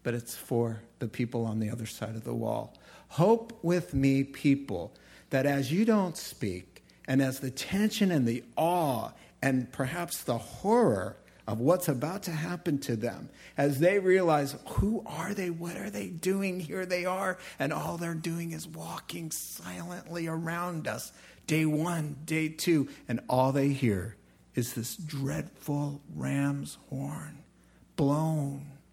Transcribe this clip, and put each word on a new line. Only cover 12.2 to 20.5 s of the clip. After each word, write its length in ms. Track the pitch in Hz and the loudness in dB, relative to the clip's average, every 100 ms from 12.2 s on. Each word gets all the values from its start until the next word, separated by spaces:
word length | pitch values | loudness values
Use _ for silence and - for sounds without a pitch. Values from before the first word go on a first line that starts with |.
to 80 | - | -6
happen 480 | 160 170 175 175 143 | -4 -4 -2 0 0
to 160 | - 113 | 0 -2
them, 340 | 117 - 78 - - - | -2 -6 -14 -18 -10 0
as 220 | 143 135 | 2 4
they 220 | 175 202 | 4 6
realize, 560 | 185 185 175 151 139 135 - | 6 6 6 4 2 -6 -4
"Who 340 | - 202 226 - | 0 2 0 -4
are 300 | 156 175 202 | -6 -4 -2
they? 160 | 180 | -4
What 260 | 165 170 170 | -4 -6 -6
are 140 | 202 | -6
they 180 | 202 196 | -6 -8
doing? 500 | 165 180 196 196 180 | -2 0 2 0 -2
Here 280 | 156 185 185 | -4 -6 -2
they 180 | 180 180 | 0 0
are, 320 | 190 190 180 - - | 0 -2 -4 -10 -4
and 120 | 139 | -2
all 260 | - 156 170 | 0 -4 -4
they're 180 | 170 160 | -4 -4
doing 360 | 165 165 170 | -4 -4 -6
is 160 | 160 165 | -8 -10
walking 640 | 160 165 170 - 175 165 | -10 -10 -10 -10 -10 -8
silently 960 | - - - 170 180 175 175 170 170 165 | -8 -8 -12 -10 -8 -8 -10 -8 -4 -2
around 600 | 165 165 | -2 -2